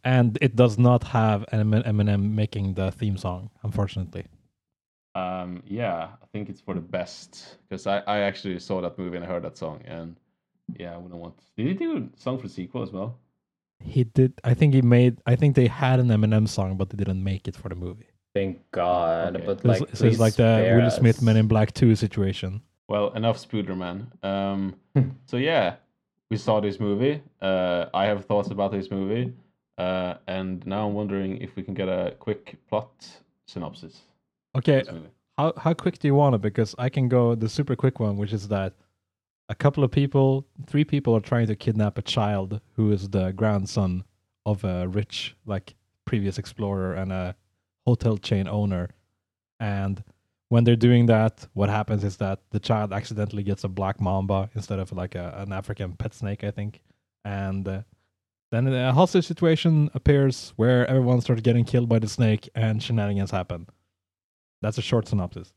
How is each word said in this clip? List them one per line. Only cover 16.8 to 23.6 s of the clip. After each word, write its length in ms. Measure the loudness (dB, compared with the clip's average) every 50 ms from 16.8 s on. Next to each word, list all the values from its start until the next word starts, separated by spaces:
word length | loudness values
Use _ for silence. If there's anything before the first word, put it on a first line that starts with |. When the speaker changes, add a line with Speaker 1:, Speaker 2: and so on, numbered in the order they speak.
| -4 -4
Speaker 1:
they 80 | -4
didn't 260 | -4 -2 -2 -2 -2
make 240 | -2 -4 -4 -4 _
it 100 | -10 -12
for 120 | -10 -12 -10
the 60 | -10
movie. 320 | -8 -10 -10 -12 -14 -20 _ _ _ _ _ _
Speaker 3:
Thank 260 | -2 -2 -2 -6 -10 _ _
God, 680 | -4 -2 0 2 2 2 2 0 0 0 -2 -2 -4
Speaker 2:
Okay. 80 | -4 -4
Speaker 3:
but, 160 | -4 -4 0
Speaker 1:
So 100 | 2 2
it's, 100 | 2 2
Speaker 3:
like, 80 | -2 -6
Speaker 1:
so 40 |
it's 80 | -4 2
Speaker 3:
please 200 | 2 2 4 4
Speaker 1:
like 140 | 2 2 4
the 220 | 4 4 4 6 4
Speaker 3:
spare 180 | 4 6 6 6
Speaker 1:
Will 120 | 6 4
Smith 260 | 4 4 4 4 4 4
Speaker 3:
us. 40 |
Speaker 1:
Men 140 | 4 4 6
in 100 | 4 4
Black 260 | 4 4 2 2 0 2
Two 200 | 2 4 4 4
situation. 680 | 4 2 -4 -2 -2 -2 -2 -2 -4 -8 -8 -8 -10 _ _ _ _ _ -6
Speaker 2:
Well, 240 | -2 -2 -2 -2
enough 240 | -2 0 0 0 0 -2
Spooderman. 680 | -6 _ -6 -6